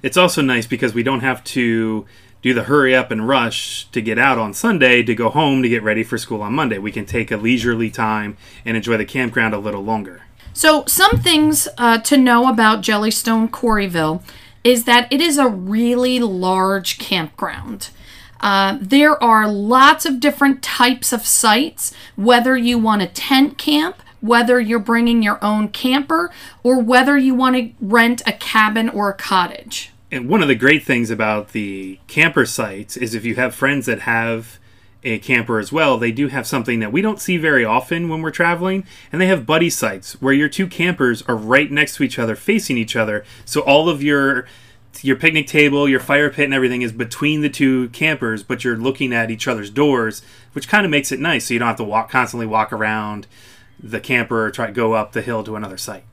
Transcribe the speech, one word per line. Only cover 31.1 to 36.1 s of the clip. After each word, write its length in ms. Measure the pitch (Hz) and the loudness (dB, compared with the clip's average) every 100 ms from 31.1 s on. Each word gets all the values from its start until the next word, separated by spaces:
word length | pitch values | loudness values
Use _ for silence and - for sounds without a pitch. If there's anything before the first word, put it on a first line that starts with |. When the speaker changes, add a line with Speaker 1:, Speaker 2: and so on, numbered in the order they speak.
Speaker 1:
about 380 | 110 110 107 104 | -2 0 -2 -4
the 500 | 113 101 98 95 98 - | -8 -6 -8 -12 -16 -8
camper 360 | - 165 160 | 0 2 2
sites 540 | 120 - 107 95 - - | 0 -2 -6 -8 -14 -8
is 160 | 120 | -6
if 120 | 113 117 | -6 -6
you 100 | 117 | -2
have 180 | 127 | -4
friends 320 | - 139 143 120 | -2 -2 -2 -4
that 140 | 117 | -6
have 580 | - 113 117 113 113 - - - - _ | -2 -2 -2 -6 -10 -20 -20 -20 -20 _
a 160 | 131 113 | -8 -8
camper 400 | - 123 117 113 | -2 -2 0 -4
as 120 | 98 | -2
well, 280 | 151 151 120 | 0 0 2
they 120 | 117 | -2